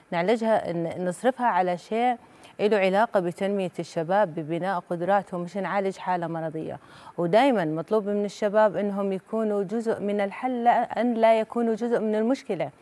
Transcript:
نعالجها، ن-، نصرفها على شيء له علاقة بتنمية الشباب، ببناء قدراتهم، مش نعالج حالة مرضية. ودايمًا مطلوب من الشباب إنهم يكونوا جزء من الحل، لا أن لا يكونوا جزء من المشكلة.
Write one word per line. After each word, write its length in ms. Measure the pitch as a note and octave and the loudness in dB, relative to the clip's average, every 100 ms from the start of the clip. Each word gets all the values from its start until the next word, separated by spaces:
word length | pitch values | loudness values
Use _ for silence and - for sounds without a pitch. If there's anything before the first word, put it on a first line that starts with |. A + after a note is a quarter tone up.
| - | -6
نعالجها، 640 | A3 F3+ A#3 A3+ G#3+ - | -2 0 2 2 2 0
ن-، 360 | E3+ E3+ - F3+ | -4 -4 -4 -6
نصرفها 380 | F3 A#3+ B3+ A#3+ | -2 -2 0 0
على 320 | F#3 F3+ F3 | 2 0 -2
شيء 380 | - A3 B3 A#3 - - - - | -4 0 0 -2 -8 -20 -14 -2
له 180 | G3+ G#3+ | 2 4
علاقة 420 | F#3+ G3 A#3 G3+ | 4 4 2 2
بتنمية 500 | F3 - G3 G3+ F3+ - | 0 -2 -2 -2 -2 -6
الشباب، 560 | E3 E3+ E3 G3 G3 | -6 -4 0 2 0
ببناء 460 | D#3 D3 E3+ F3+ F3+ - | -2 -4 -4 -2 -4 -4
قدراتهم، 500 | F3 F3 G3+ F#3 F3+ | -4 2 0 0 -6
مش 160 | F3 G3+ | -6 -6
نعالج 400 | F3+ G3 G3 F#3 | -4 -2 -2 -4
حالة 300 | - F3+ E3 | -4 -2 -2
مرضية. 520 | E3 D#3+ D#3 D#3 C3 - - - - | -4 -6 -6 -8 -12 -16 -20 -12 -4
ودايمًا 460 | F3 G#3+ C#4 A3+ | 2 4 6 4
مطلوب 440 | D#3 D#3 D#3+ A3 G3+ | 0 -2 0 0 0
من 160 | G#3 | -2
الشباب 520 | G#3 - G#3 G#3+ G#3+ E3+ | -2 -2 0 4 4 2
إنهم 360 | G#3 G3 G3 | -2 -2 -2
يكونوا 500 | F#3+ - A3 A3 G#3 | -4 -4 -4 -2 -2
جزء 380 | F#3+ A3+ A3+ G#3 | -2 -4 -2 -2
من 200 | G3+ G3+ | -2 -2
الحل، 440 | G3 - B3+ B3 | -2 -4 -4 0
لا 360 | A#3 A3 B3 - | 4 4 2 -2
أن 140 | B3 | 0
لا 260 | A3+ A3 A3+ | 4 4 4
يكونوا 340 | A3 A#3 A#3 | 2 -2 -2
جزء 260 | A3 A#3+ A#3 | -2 0 0
من 140 | G#3+ | 0
المشكلة. 560 | G#3+ A3+ C4+ - F3+ C#3+ - | 0 0 -2 -2 -6 -6 -10